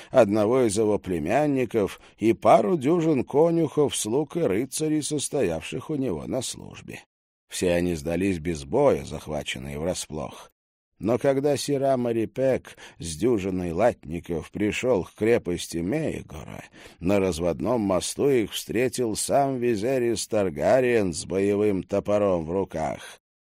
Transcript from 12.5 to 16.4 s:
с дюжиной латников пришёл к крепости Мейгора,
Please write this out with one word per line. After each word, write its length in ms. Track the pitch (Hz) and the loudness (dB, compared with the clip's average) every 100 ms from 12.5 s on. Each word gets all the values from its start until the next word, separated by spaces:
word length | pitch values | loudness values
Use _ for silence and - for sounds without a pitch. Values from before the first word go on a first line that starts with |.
| 110 - - - - | 0 -4 -20 -20 -12
с 180 | 85 78 | -10 -2
дюжиной 560 | 110 113 95 92 87 | 2 2 0 -2 -2
латников 800 | 82 117 98 - 82 - 82 78 | 0 0 0 -6 -8 -6 -6 -6
пришёл 540 | 87 104 - 123 107 | -2 -2 0 0 0
к 100 | 78 | -2
крепости 640 | - 107 117 - 87 - 85 | -2 2 2 0 -6 -4 -6
Мейгора, 840 | 85 151 139 - - 76 | -2 -2 -2 -6 -10 -16